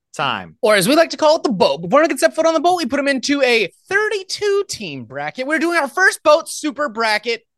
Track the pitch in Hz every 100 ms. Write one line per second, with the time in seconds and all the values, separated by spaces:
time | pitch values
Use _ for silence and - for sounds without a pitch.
0 | _ - 139 107 87 - 220 208 185 311
1 | 320 277 311 330 330 185 202 143 175 277
2 | 320 294 330 320 320 320 339 359 262 285
3 | 277 269 - 285 254 226 185 - _ 392
4 | 427 415 381 - 415 403 392 - 185 135
5 | 110 135 151 - 262 311 330 339 277 -
6 | 392 - 311 311 - - 302 269 294 220
7 | 226 208 233 226 _